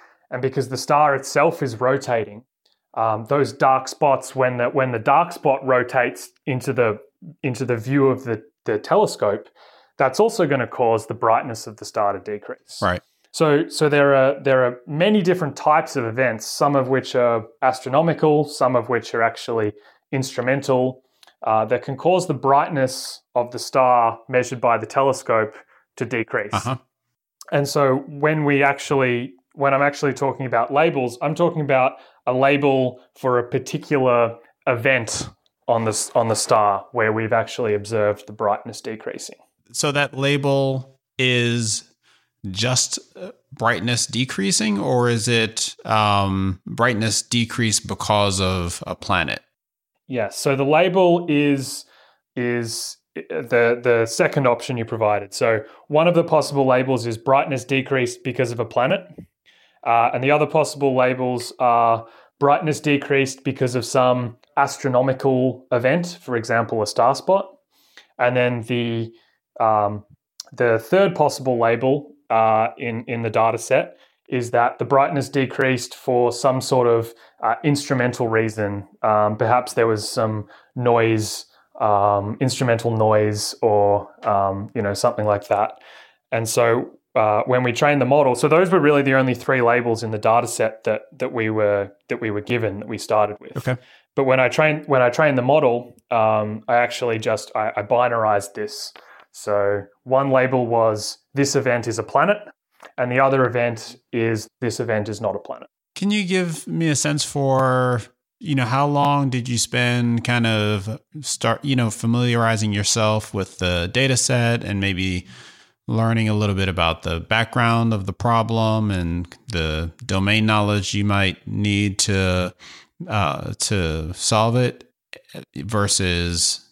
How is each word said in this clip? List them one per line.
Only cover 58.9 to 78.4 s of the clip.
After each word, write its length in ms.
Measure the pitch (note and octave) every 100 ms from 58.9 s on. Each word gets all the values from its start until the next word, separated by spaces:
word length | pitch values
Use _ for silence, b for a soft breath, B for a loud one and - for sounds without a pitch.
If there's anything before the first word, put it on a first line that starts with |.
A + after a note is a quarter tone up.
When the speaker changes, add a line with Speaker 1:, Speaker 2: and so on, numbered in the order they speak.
| G3 - - - _ b b b b -
Speaker 1:
Uh, 260 | A#2 A#2
and 100 | A#2+
the 80 | C3+
other 140 | D3 D3
possible 500 | D#3 D3 C#3+ C#3 B2+
labels 560 | B2+ B2+ B2+ B2 A#2 -
are 460 | B2 A#2 A#2 A2+ A2+ B B _
brightness 400 | C#3+ D3 D#3 D3
decreased 640 | D#3 C#3+ - C#3 C3+ -
because 320 | - C3 B2+ A#2+
of 80 |
some 540 | A2+ C3+ B2+ B2+ A#2+ - _ -
astronomical 1120 | C#3 - C3+ B2 C3+ C3 C#3 B2+ B2+ B2 -
event, 480 | B2 B2+ E3 F3 -
for 160 | - A#2+
example, 440 | A2 A#2 A2+ A#2
a 60 | G#2
star 280 | - A#2+ C#3
spot. 340 | - F#3+ - - _ b b b b -
And 200 | B2 B2
then 240 | B2 B2
the, 500 | A2 A#2+ A#2 A2+ A2+ b b b _ -
um, 460 | A2+ G#2+ G#2 G#2 - _ _ _ -
the 260 | - A#2+ A2+
third 360 | - F#3 G3 F3
possible 440 | D3 - C3 A#2+
label, 540 | A#2 A#2 C3 C#3+ - - _
uh, 380 | A2+ A2+ A2 A#2 -
in, 280 | A#2+ A#2 A#2
in 140 | A#2
the 80 | A2+
data 280 | A2 A2+ A2+
set 400 | - C3+ - b b b _
is 240 | B2+ A#2
that 260 | A#2+ A#2+ -
the 40 |
brightness 460 | A#2 C#3 C#3 C#3+ B2+
decreased 640 | C#3 C3 - C3 B2+ - -
for 380 | - B2 A#2+
some 260 | A#2 C#3 B2+
sort 260 | - C3 A#2+
of, 280 | A#2 A#2 - b b
uh, 140 | A2 A#2
instrumental 640 | D3+ C#3+ - C3 B2 A#2+ A#2
reason. 580 | A2+